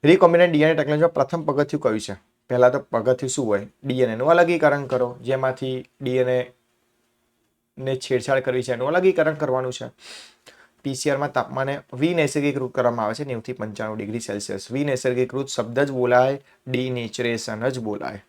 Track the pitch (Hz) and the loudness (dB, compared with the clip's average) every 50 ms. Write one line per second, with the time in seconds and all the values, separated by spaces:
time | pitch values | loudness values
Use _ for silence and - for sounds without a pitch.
0 | - 147 175 185 185 170 170 170 180 175 160 147 151 160 160 156 143 139 151 151 | 6 6 6 8 8 6 8 6 4 4 4 4 4 4 4 2 0 0 2 2
1 | 165 170 165 - 170 - - 165 151 151 139 139 147 143 - 151 - 117 110 110 | 2 2 2 0 -2 -2 -2 -4 -2 -2 0 0 0 0 -2 -2 0 0 0 0
2 | 104 - 98 - _ _ _ _ _ _ 123 123 127 127 131 139 - _ - 117 | -4 -8 -12 -14 _ _ _ _ _ _ 2 4 6 6 4 2 -6 _ -4 0
3 | 107 123 127 127 143 127 - 143 135 110 104 98 107 104 _ _ - 139 127 127 | 2 2 0 0 0 -6 -4 -2 0 0 0 0 -2 -6 _ _ -6 -4 0 0
4 | 127 117 110 113 131 151 170 175 175 165 175 160 156 147 139 143 139 131 131 123 | 2 0 0 0 2 4 6 6 6 4 2 2 4 2 2 2 -2 -2 -2 -2
5 | 123 120 123 - 120 120 135 131 135 131 127 - 135 131 131 127 - _ _ _ | -2 -2 -4 -10 -4 -4 -2 0 0 -2 -2 -4 -6 -6 -6 -8 -10 _ _ _
6 | 139 127 127 127 127 127 127 127 123 123 _ _ _ _ _ _ _ _ _ _ | -4 -2 0 2 2 2 2 -2 -2 -4 _ _ _ _ _ _ _ _ _ _
7 | _ _ _ _ _ _ _ _ _ _ _ _ _ _ _ - 131 135 135 131 | _ _ _ _ _ _ _ _ _ _ _ _ _ _ _ -8 -4 -4 -4 -4
8 | - - 131 123 113 - 135 135 127 135 127 127 117 123 123 117 127 139 160 180 | -2 0 0 0 2 2 0 0 0 0 -2 -2 -2 -2 -4 -2 -2 0 0 4
9 | 180 190 180 170 156 156 156 147 151 135 127 131 131 127 123 - 123 120 _ _ | 4 4 4 4 2 2 0 0 -2 0 0 0 -2 -4 -6 -8 -12 -14 _ _
10 | - - - - - - _ _ _ - - _ - _ _ _ _ 139 135 131 | -20 -20 -20 -20 -20 -20 _ _ _ -20 -20 _ -20 _ _ _ _ -6 -6 -2
11 | - 147 139 135 147 139 - 127 117 - 131 131 135 135 139 139 - _ - 127 | 0 0 0 0 -2 -2 -2 -2 -4 -2 -4 -4 -4 -4 -4 -6 -8 _ -4 -2
12 | 143 170 175 170 151 139 - 151 143 147 135 139 131 123 - - 123 120 117 117 | 0 2 2 2 2 2 0 0 0 0 0 -2 -4 -4 -2 0 0 2 2 0
13 | 110 104 110 113 147 135 127 113 110 - 127 - 110 107 104 - 110 110 107 110 | -2 -2 -2 -4 -6 -6 -8 -8 -8 -10 -8 -8 -8 -10 -8 -8 -8 -6 -6 -8
14 | 104 101 107 117 113 - 104 104 101 - 101 98 - - 117 139 147 147 135 120 | -8 -6 -6 -8 -6 -6 -8 -8 -6 -8 -8 -8 -8 -6 -4 -2 -2 -2 -2 0
15 | - 131 123 123 127 123 - 131 139 135 - - 113 113 117 131 143 139 135 127 | 0 0 0 0 -2 -2 -2 -8 -6 -6 -6 -6 -6 -4 0 0 0 0 0 -2
16 | 123 123 123 123 127 135 139 139 _ _ _ _ _ 131 127 123 127 131 127 123 | 0 4 6 6 4 4 0 -4 _ _ _ _ _ -6 -4 -4 -2 -2 -4 -6
17 | 117 110 - - 120 117 117 113 - - 110 107 117 131 131 127 113 104 104 104 | -6 -8 -6 -4 -2 -2 -2 -4 -4 -8 -8 -4 -4 -4 -4 -4 -6 -6 -6 -6
18 | - - 107 101 _ | -8 -10 -10 -12 _